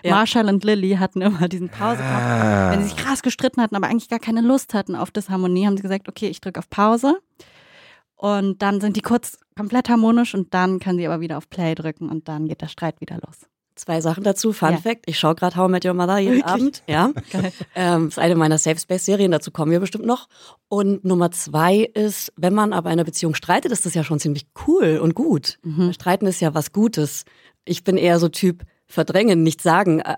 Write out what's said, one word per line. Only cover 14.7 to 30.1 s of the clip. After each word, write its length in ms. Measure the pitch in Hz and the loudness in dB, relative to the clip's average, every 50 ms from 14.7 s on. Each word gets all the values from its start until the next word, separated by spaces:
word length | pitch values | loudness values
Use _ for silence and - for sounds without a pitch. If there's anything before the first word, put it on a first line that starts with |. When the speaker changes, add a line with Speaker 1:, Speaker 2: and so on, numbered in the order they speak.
Speaker 2:
Ja. 60 | 170 160 | 2 2
Speaker 1:
Fact, 260 | 170 226 233 233 _ | 0 -4 -4 -4 _
ich 140 | - 160 - | -8 -6 0
schau 160 | - 156 165 | 0 0 0
grad 200 | 165 - 180 175 | 2 0 -2 0
How 120 | 180 185 185 | 0 0 2
I 20 | |
Met 140 | 185 180 - | 2 0 0
Your 80 | 185 180 | -2 0
Mother 240 | 180 180 175 190 202 | 0 0 0 0 0
jeden 200 | 196 196 254 247 | 2 2 2 2
Speaker 2:
Wirklich? 140 | 285 165 | 2 2
Speaker 1:
Abend. 320 | 185 240 254 277 277 - _ - | 0 0 0 -2 -2 -4 _ -2
Ja. 240 | 151 151 175 247 302 - | 0 2 2 2 0 -4
Speaker 2:
<laughs> 100 | - - | -8 -6
Geil. 200 | - 185 185 185 - - 180 - _ | -4 -4 -4 -4 -4 -8 -16 -12 _
Speaker 1:
Ähm, 320 | 180 185 175 175 165 165 151 | -2 0 2 2 2 0 -2
ist 100 | - - | -2 0
eine 160 | - 170 175 | 0 2 4
meiner 220 | 165 160 156 156 156 | 4 4 2 2 2
Safe 220 | - 156 160 165 | 0 0 -2 -2
Space 260 | - - 180 185 - | -2 -4 -4 -4 0
Serien, 240 | - 196 202 202 185 | 0 2 2 2 2
dazu 200 | 165 151 - - | 2 0 -2 -6
kommen 200 | - - 156 156 | -8 -4 -2 0
wir 80 | 165 175 | 2 0
bestimmt 260 | 190 180 - 214 220 226 | 0 -2 -6 -6 -2 -2
noch. 200 | 240 247 - _ _ _ - - - _ _ _ | -2 -2 -4 _ _ _ -20 -20 -20 _ _ _
Und 380 | - 202 202 196 202 190 - | -2 0 0 0 0 0 0
Nummer 240 | 185 185 175 175 170 | 0 2 2 2 0
zwei 520 | 175 - - 156 147 151 160 175 190 208 | -2 -4 -10 -4 -2 2 2 4 4 4
ist, 520 | 220 - - 214 214 214 196 - - - - - | 2 0 0 -2 -2 -2 -2 -6 -10 -12 -10 -2
wenn 180 | 156 180 196 | -2 0 2
man 180 | 208 214 208 208 | 2 2 2 0
aber 160 | - 165 175 | -2 -2 0
in 40 | 165 | 0
einer 100 | 165 170 | 0 0
Beziehung 320 | 165 - - - 165 151 | -2 -4 -4 -2 -2 -2
streitet, 360 | - - - 175 233 - 359 | -4 -2 0 0 0 2 0
ist 140 | 240 - - | -4 -2 -4
das 80 | 180 - | -2 -2
ja 100 | 170 151 | -2 -2
schon 160 | - 160 143 | 0 -2 -2
ziemlich 280 | - 156 143 - - _ _ - - - | -2 -2 -4 -4 -8 _ _ -8 0 2
cool 300 | 320 381 247 165 156 151 | 2 4 4 4 2 2
und 160 | 165 165 165 | 2 0 0
gut. 460 | - 269 330 226 147 - - - - | 0 0 0 0 0 -2 -6 -10 -8
Speaker 2:
Mhm. 160 | _ 170 151 156 185 175 | _ -6 -2 0 0 0
Speaker 1:
Weil 60 | 175 | 0
Streiten 320 | - - 180 180 196 - | -2 -2 -2 0 0 0
ist 140 | 190 180 - | -2 -2 0
ja 140 | - 160 147 | -2 0 0
was 160 | 156 147 - - | -2 -4 -4 0
Gutes. 500 | 196 214 233 226 - 151 143 - - - _ _ _ _ - _ _ _ | 0 0 0 2 0 -2 -2 -4 -10 -14 _ _ _ _ -20 _ _ _
Ich 180 | - 175 170 - | -8 -8 -4 -2
bin 140 | - 185 190 | 0 0 2
eher 200 | - 175 170 170 | 4 4 4 4
so 120 | 170 170 | 4 2
Typ 340 | - - - 185 175 175 - - _ _ _ _ | 0 2 0 0 0 0 -10 -20 _ _ _ _
verdrängen, 560 | - - 156 - 175 185 214 240 190 170 160 | -4 -2 -2 0 2 2 4 4 4 4 4
nichts 180 | 160 156 - | 2 2 0
sagen, 400 | - 180 160 180 202 190 160 160 - - | 2 2 4 4 4 4 2 0 0 -4